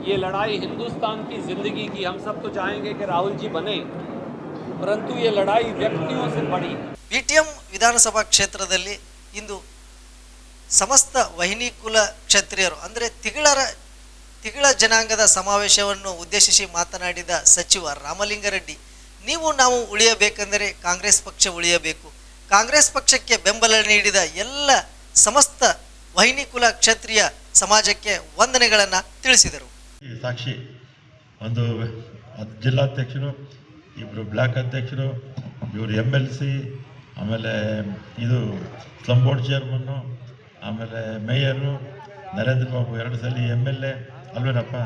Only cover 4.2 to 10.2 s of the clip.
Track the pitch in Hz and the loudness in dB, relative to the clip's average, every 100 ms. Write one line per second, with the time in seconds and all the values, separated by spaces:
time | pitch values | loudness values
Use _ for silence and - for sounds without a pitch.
4.2 | - - - - - - 180 214 - 247 | -10 -12 -12 -12 -12 -8 -4 -4 -4 -2
5.2 | 233 208 196 220 233 185 202 - - - | 0 2 2 2 0 -2 -2 -2 -4 -4
6.2 | 147 - - - - - - - - 226 | -4 -4 -2 -4 -4 -8 -10 -14 -6 -4
7.2 | 262 302 311 294 - 190 226 240 226 214 | 2 2 2 -6 -14 2 2 4 2 2
8.2 | 208 - 196 196 185 185 185 202 - - | 2 2 0 -4 -2 -2 -2 -10 -14 -20
9.2 | - 202 214 196 - - - - - - | -14 -14 -10 -12 -14 -20 -20 -20 -20 -20